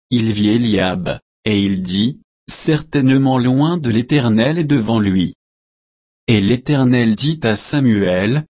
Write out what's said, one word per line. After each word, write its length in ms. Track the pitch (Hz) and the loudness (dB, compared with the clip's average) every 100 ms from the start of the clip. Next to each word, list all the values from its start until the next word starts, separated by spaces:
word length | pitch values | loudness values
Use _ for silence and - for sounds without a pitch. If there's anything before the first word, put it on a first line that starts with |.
| - | -4
il 220 | 123 113 | -2 0
vit 200 | 104 104 | 0 2
Eliab, 680 | 117 120 98 92 95 87 - _ _ | 2 2 0 0 -4 -6 -10 _ _
et 180 | 107 101 | -2 0
il 200 | 98 92 | 0 -2
dit, 400 | 90 98 113 - _ _ - | -4 -2 -2 -4 _ _ -8
Certainement 880 | - - 147 - 147 131 135 135 131 | -4 0 -2 -2 0 2 2 2 0
loin 400 | 123 131 156 175 | 0 0 0 -2
de 120 | 127 | -2
l'Éternel 680 | 110 113 147 120 110 127 170 | -2 0 0 2 2 0 0
est 60 | |
devant 380 | 151 139 107 113 | -2 -2 0 0
lui. 320 | 101 92 85 - _ _ _ _ _ _ _ _ - | 0 0 -2 -6 _ _ _ _ _ _ _ _ 0
Et 120 | 110 | 2
l'Éternel 760 | 98 123 - 143 127 123 113 | 2 0 0 0 2 2 2
dit 280 | 104 143 160 | 0 -2 -2
à 140 | 113 104 | -2 -2
Samuel, 880 | - 147 127 104 92 90 104 143 151 | -2 0 2 2 2 0 0 -2 -6